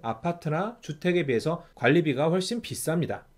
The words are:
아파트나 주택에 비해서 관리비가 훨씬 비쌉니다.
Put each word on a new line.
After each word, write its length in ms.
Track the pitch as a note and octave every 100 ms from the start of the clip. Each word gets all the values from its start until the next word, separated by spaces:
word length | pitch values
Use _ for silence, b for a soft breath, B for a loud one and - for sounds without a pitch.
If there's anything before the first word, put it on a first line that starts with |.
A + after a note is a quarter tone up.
아파트나 720 | A#2 A2+ E3+ E3+ D#3+ D#3 G#3 A#3
주택에 440 | - D3+ F3+ F3 C#3+
비해서 400 | A2+ D#3 E3 -
관리비가 560 | - B2 E3 D#3 B2+ D#3+
훨씬 320 | F#3 F#3 A#3+
비쌉니다. 640 | - A#2+ - F3 D3+ F#2+ -